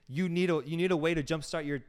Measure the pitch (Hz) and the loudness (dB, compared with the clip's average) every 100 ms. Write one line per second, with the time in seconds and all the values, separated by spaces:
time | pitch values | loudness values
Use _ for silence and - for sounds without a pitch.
0 | - 135 185 175 180 156 135 165 185 170 | -8 -4 0 2 2 2 0 0 2 2
1 | 165 165 131 160 135 165 143 143 | 2 0 0 -4 -4 -4 -4 -4